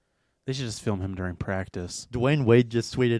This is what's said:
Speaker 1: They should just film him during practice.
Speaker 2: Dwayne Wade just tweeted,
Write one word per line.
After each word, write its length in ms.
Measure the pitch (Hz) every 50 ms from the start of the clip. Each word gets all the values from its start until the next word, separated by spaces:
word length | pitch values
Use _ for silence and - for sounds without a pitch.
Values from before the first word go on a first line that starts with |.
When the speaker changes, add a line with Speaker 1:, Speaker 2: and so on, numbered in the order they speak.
| _ _ _ _ _ _ _ _ -
Speaker 1:
They 80 | - 131
should 120 | 135 131 113
just 140 | 104 -
film 200 | - 117 104 95
him 120 | 95 95 95
during 220 | 90 92 90 87
practice. 720 | - - - 98 95 92 - - 95 87 87 - - - -
Speaker 2:
Dwayne 360 | - 123 120 135 151 151 135
Wade 240 | 113 117 123 123 113
just 260 | 113 117 113 - -
tweeted, 240 | 127 127 120 117 113